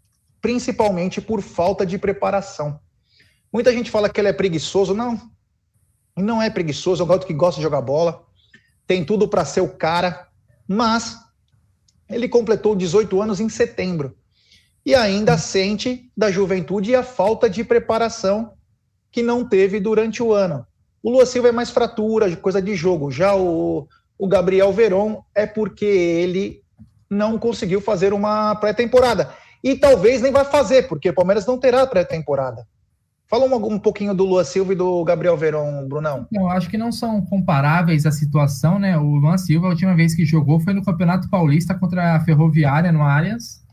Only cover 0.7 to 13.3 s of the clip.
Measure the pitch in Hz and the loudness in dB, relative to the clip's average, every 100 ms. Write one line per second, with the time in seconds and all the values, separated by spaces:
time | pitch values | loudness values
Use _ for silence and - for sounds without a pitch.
0.7 | 196 208 180 180 202 - 214 196 - 175 | 0 0 0 -4 -6 -6 -6 -6 -2 -2
1.7 | 202 190 190 202 196 196 196 190 - 147 | 0 -4 -4 -4 -4 -2 -4 -6 -8 -10
2.7 | 143 _ _ _ _ _ _ _ 220 247 | -10 _ _ _ _ _ _ _ 0 2
3.7 | 240 226 214 208 220 202 185 190 160 - | 2 0 0 0 0 0 0 -2 -2 -2
4.7 | 185 185 202 247 226 - _ _ _ _ | 0 0 -2 -4 -6 -10 _ _ _ _
5.7 | _ _ _ _ - 202 226 220 190 165 | _ _ _ _ -4 -2 0 0 -2 -4
6.7 | 135 175 180 165 185 - 147 175 165 156 | -4 -2 0 2 0 0 0 0 0 -2
7.7 | 143 123 143 170 - _ _ _ _ _ | -2 -2 0 0 -4 _ _ _ _ _
8.7 | _ - 185 151 208 202 185 151 - 175 | _ -4 -2 0 0 0 0 -2 -2 -4
9.7 | - 160 170 180 170 - _ _ _ - | -4 -4 -2 -2 -4 -16 _ _ _ -6
10.7 | 202 226 226 - - _ _ _ _ _ | -2 0 0 -4 -14 _ _ _ _ _
11.7 | _ _ _ - 240 247 240 220 208 214 | _ _ _ -10 -8 0 0 0 0 0
12.7 | 202 180 196 220 190 214 | 0 0 0 2 0 -2